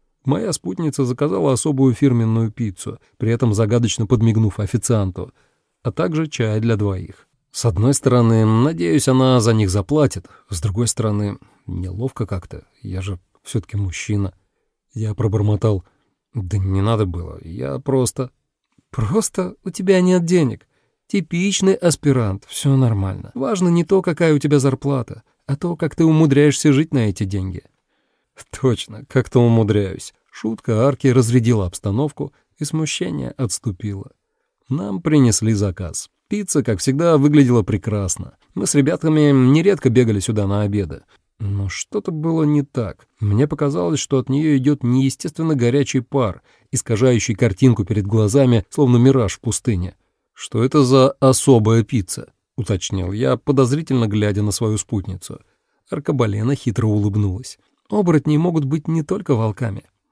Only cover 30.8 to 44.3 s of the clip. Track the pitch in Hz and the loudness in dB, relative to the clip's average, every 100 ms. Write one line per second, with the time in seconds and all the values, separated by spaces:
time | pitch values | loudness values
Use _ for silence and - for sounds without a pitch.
30.8 | 135 135 135 123 117 123 113 113 90 - | 0 2 2 2 4 2 2 2 0 -4
31.8 | 104 104 147 - 147 _ _ - 147 160 | -4 -2 -4 -6 -12 _ _ -12 -6 -4
32.8 | 156 - 180 143 123 - 120 - 113 92 | -4 -4 -6 -6 -8 -6 -6 -4 -8 -8
33.8 | 107 98 - _ _ _ _ _ - 139 | -8 -10 -12 _ _ _ _ _ -8 -6
34.8 | - 190 170 151 123 107 110 104 101 90 | -4 -6 0 4 4 2 0 0 -2 -4
35.8 | 85 - - _ - 202 196 151 123 101 | -10 -10 -14 _ -8 -6 -2 -2 0 -2
36.8 | - 135 170 156 147 147 127 120 98 104 | 0 0 2 4 4 6 6 4 2 -2
37.8 | - 104 95 - - _ _ 180 - 147 | -2 -4 -4 -6 -10 _ _ -8 -2 2
38.8 | 135 175 160 156 147 139 127 151 185 190 | 2 0 0 4 4 6 6 4 4 2
39.8 | - 117 117 104 - 107 98 101 104 101 | 2 2 2 0 -2 -2 0 0 0 -2
40.8 | 82 73 _ _ _ - 101 98 95 - | -4 -8 _ _ _ -10 -6 -4 -6 -8
41.8 | - 208 - 156 160 160 147 147 139 - | -8 -6 -6 -4 -2 0 2 2 0 -4
42.8 | 101 - _ - 104 104 147 151 143 165 | -6 -8 _ -6 0 2 0 0 -2 -2
43.8 | 175 151 - 131 127 | -2 -2 0 -2 0